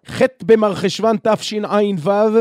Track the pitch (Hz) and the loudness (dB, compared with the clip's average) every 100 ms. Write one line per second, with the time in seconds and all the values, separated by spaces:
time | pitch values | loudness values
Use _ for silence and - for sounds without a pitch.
0 | - 120 - - 175 226 214 175 202 - | -10 -2 -2 0 2 4 2 -2 -4 -2
1 | 220 220 220 - - 214 208 208 208 190 | -2 0 0 -2 -4 -8 -2 -2 -2 -2
2 | 160 202 220 226 | -2 0 2 2